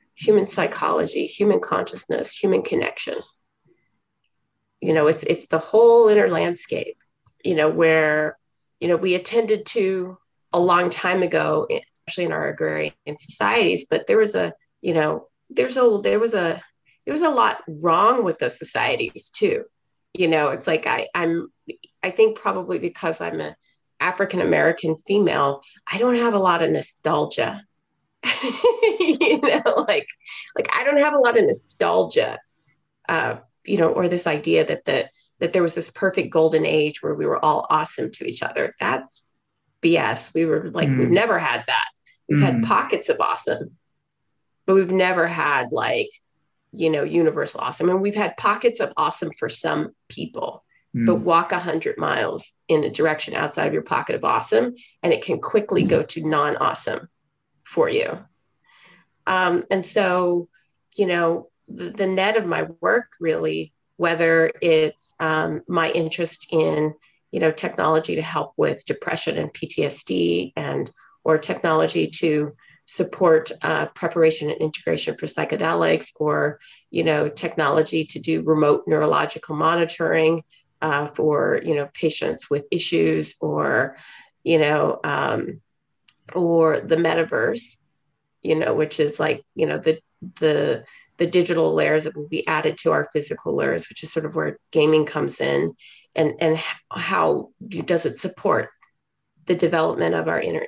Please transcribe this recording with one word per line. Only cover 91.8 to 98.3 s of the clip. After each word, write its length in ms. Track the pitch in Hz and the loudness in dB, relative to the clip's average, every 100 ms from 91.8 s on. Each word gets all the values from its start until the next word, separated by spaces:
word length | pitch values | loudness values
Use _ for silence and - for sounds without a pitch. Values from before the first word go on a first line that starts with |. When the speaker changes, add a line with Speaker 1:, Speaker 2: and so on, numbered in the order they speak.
| 151 156 | 2 2
Speaker 1:
that 140 | 160 151 | -2 -8
will 100 | 147 | -8
be 180 | 156 - | -6 -2
added 300 | 156 156 170 | -2 -2 -2
to 140 | 165 | 0
our 160 | 151 147 | 0 0
physical 420 | 151 143 - 165 143 | -4 -4 -6 -6 -2
layers, 320 | 139 165 - | -2 -2 -6
which 160 | - | -12
is 80 | 156 | -8
sort 140 | 160 156 | -6 -4
of 100 | 160 | -4
where 240 | 151 - _ | -4 -6 _
gaming 340 | 160 151 156 147 | 2 4 4 2
comes 340 | 151 139 - | -2 -4 -2
in, 340 | 139 143 160 - - - _ - | -2 0 -2 -4 -18 -20 _ -2
and, 180 | 151 - | -2 0
and 160 | 165 160 | 0 0
h-, 200 | - - - | -4 -12 -12
how 580 | - 175 190 160 - - _ - | -8 -4 0 0 0 -4 _ -12
do, 160 | 165 | -8
does 240 | - 170 147 | -2 -2 -2
it 120 | - | -6
support 520 | - | -8